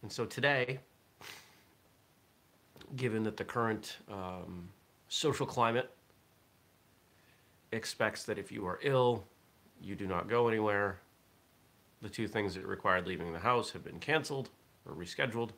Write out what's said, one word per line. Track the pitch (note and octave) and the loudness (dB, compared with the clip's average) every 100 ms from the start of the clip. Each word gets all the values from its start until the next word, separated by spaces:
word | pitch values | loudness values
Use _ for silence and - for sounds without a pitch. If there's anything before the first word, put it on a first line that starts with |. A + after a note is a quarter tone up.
and | A2 | -10
so | - A2+ | -4 -4
today, | - C#3 C#3 B2 C3+ - _ _ _ - - - - _ _ _ _ _ _ _ _ _ _ _ - - C3 | 0 2 2 0 -4 -10 _ _ _ -18 -16 -20 -20 _ _ _ _ _ _ _ _ _ _ _ -20 -14 -2
given | B2 A2 | 0 2
that | A2 G#2 | 0 -2
the | |
current, | - B2 A2+ G#2+ - - - | -2 0 2 2 -2 -14 -12
um, | G2+ F#2 F2+ F2 F2+ F2 - _ _ _ | -8 -6 -6 -8 -10 -12 -16 _ _ _
social | - D#3 C3 C3+ | 0 0 0 -2
climate | - A#2 A#2 - - _ _ _ _ _ _ _ _ _ _ _ _ _ _ _ _ _ | 2 4 4 0 -8 _ _ _ _ _ _ _ _ _ _ _ _ _ _ _ _ _
expects | A2+ - - A2 - - | -6 -6 2 0 0 -6
that | G2+ | -6
if | G2 | -4
you | A2 F#2 | -6 -4
are | F2+ | 0
ill, | C#3+ C3+ B2 A#2 F#2 _ _ _ - - | 2 6 6 4 -2 _ _ _ -20 -16
you | F#2 G2 | -10 -6
do | G2 | -2
not | F2+ F2 | -2 2
go | A#2 A#2+ | 4 4
anywhere, | A2 G#2+ G2+ G2+ F#2 - _ _ _ _ _ _ _ _ _ | 4 4 4 2 -2 -12 _ _ _ _ _ _ _ _ _
the | G#2+ | -12
two | - G#2+ | -4 -2
things | A2 G2+ | 0 0
that | F2+ | -2
required | F#2+ G2 G#2 F#2 F2 | -6 -2 4 4 4
leaving | F2 E2+ | -4 -4
the | E2 | 0
house | G#2 B2 G#2+ | 2 2 2
have | F2+ | -6
been | - E2 | -10 -10
canceled | - D3+ C#3 C#3 B2 - _ _ - | 0 0 2 -4 -6 -12 _ _ -14
or | |
rescheduled. | - F2 - C#3 A#2 A#2 | -10 -8 -2 0 0 -4